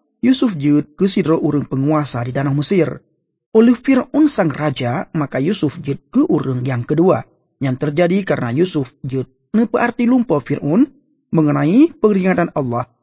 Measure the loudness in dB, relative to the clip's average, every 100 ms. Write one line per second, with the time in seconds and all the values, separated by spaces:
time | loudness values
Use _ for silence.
0 | _ _ 0 2 0 0 0 0 0 -2
1 | 0 0 0 0 0 -2 -2 -2 0 0
2 | -2 -6 -6 -4 -2 -2 0 0 0 -4
3 | _ _ _ _ _ 4 4 4 2 0
4 | 0 2 2 2 -2 0 -4 -2 -4 -4
5 | -4 -4 -4 -2 -2 -2 -4 -4 -8 -8
6 | _ 0 2 0 -2 -4 -4 -4 -2 2
7 | 2 2 -2 _ _ -8 -4 -4 -4 0
8 | 0 0 -2 -2 -2 -2 -2 -2 -6 _
9 | -8 -6 -8 _ _ -2 0 -2 -4 -2
10 | 0 2 0 -2 -2 -4 0 0 0 _
11 | _ _ -4 0 2 2 2 4 2 2
12 | 0 2 0 0 -2 -4 -4 -4 -6 _